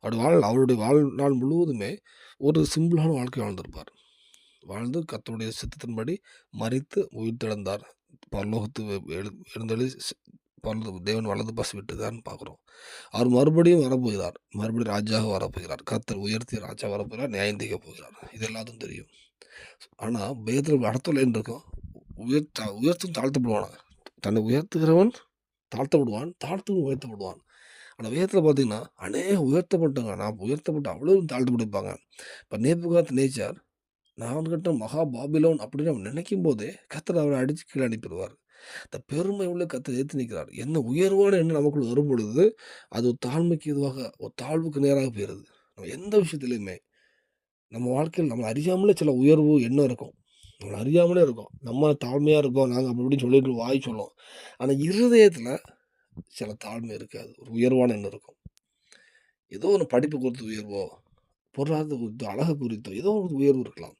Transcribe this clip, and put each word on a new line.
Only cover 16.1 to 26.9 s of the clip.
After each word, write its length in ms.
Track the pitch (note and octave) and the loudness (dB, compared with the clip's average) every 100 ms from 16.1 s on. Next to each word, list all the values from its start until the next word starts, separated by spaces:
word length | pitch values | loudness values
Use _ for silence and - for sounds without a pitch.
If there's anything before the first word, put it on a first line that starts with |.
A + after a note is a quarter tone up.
| G#2 | -8
உயர்த்தி 420 | G2+ A2 A#2 A#2 | -4 -6 -6 -10
ராஜா 300 | - G2+ G#2+ | -10 -10 -6
வரப்போகிறார். 400 | G2+ G#2 A2 C#4 | -6 -6 -8 -6
நியாயம் 280 | G2+ G2+ G#2 | -2 -2 -2
தீர்க்கப் 280 | A2 G2+ | -6 -8
போகிறார். 460 | - - - - - | -10 -20 -20 -20 -20
இது 120 | A2 A2 | -10 -8
எல்லாத்துக்கும் 300 | A2 A2+ A2+ | -8 -12 -14
தெரியும். 300 | G2+ - - _ _ _ - - - - - _ | -14 -14 -18 _ _ _ -20 -20 -20 -20 -20 _
ஆனா, 360 | G#2+ A#2 G2 | -8 -6 -6
வேதத்துல 520 | B2 G#2+ B2+ C#3+ D3 | -8 -4 -2 2 2
அடுத்த 280 | A2+ B2+ - | 2 -2 -2
லைன் 160 | C#3+ C3 | 2 2
இருக்கும். 340 | A2 A2 A2+ - - - - _ | 0 -4 -10 -14 -18 -16 -20 _
உயர்த்த-, 580 | - A2+ C#3+ D3+ - A2 | -14 -2 -2 -2 -8 -10
உயர்த்தும் 400 | G2+ C3+ F3 F#3 - | -2 0 0 -4 -4
தாழ்த்தப்படுவானா? 540 | C3 C#3+ B2 G#2+ F#2+ - _ _ - _ | -2 0 0 0 -2 -12 _ _ -20 _
தன்னை 220 | G2+ A2 | -2 0
உயர்த்துகிறவன் 680 | A2 C3 E3 E3+ D#3+ E3 G#3 - _ _ _ _ _ A2+ | 2 0 0 0 6 6 6 2 _ _ _ _ _ -6
தாழ்த்தப்படுவான், 560 | C#3 D#3+ B2+ G#2+ D3+ - | 2 2 2 -2 -8 -10
தாழ்த்தும் 400 | C#3 F#3+ - F#3+ | -8 -8 -2 -2
உயர்த்தப்படுவான். 540 | C#3 | 0